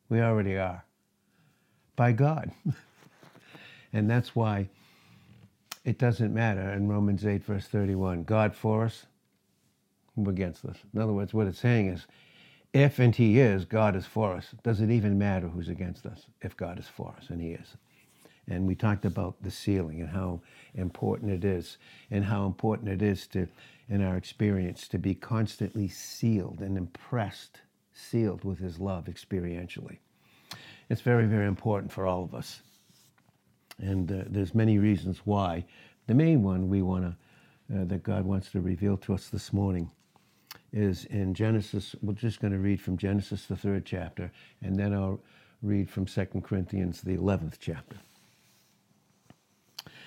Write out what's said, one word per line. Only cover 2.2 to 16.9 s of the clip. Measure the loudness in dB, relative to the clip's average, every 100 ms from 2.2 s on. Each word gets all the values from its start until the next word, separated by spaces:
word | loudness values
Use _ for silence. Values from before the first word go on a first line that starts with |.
| 4 2 -6 -6
<laughs> | -4 -4 -8 _ -20 _ -20 -20 -20 -20 -20 -20 -4
And | 0 2
that's | 2 0
why | 0 2 0 -2 _ -20 _ _ -20 -20 -20 -20 _ -20 -8
it | -4 2
doesn't | 2 2 2
matter | 2 2 0 -2
in | 0 2
Romans | 2 2 2
eight, | 2 0
verse | -2 -6
thirty-one, | -2 0 0 0 0 -2
"God | 2 2 2
for | 2 0 2
us, | 0 -4 -16 _ _ _ _ _ _ _ _ _ _
who | -4 -2
against | -2 -4 -6
us?" | -12 -14 -8
In | -2
other | 0
words, | 0 0
what | 0 0
it's | 2
saying | 4 4 2
is, | -2 -12 -20 -20 -20 -20 _ _
if, | 4 6 6
and | 6
he | 6 6 8
is, | 6 4
God | 0 2 4
is | 2
for | -2 -2 -2
us, | -2 -10 -6
does | -2 2
it | 2
even | 2 2 2
matter | 2 0 -2
who's | -6 -6
against | -6 -6 -8
us | -14 -16 -20 -12
if | -12 -8
God | -10 -10
is |
for | -14